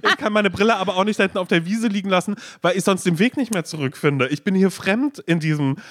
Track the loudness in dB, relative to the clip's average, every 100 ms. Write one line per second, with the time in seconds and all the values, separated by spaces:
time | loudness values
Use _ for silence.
0 | -2 0 0 2 0 2 2 2 0 0
1 | 0 2 0 -2 0 0 0 -2 -2 -2
2 | 0 0 0 -6 -10 -2 0 0 0 0
3 | 0 2 2 0 -2 -2 -4 -6 -6 -2
4 | 0 2 0 -2 0 2 2 0 -2 0
5 | -2 -4 -2 0 0 0 -2 -2 -8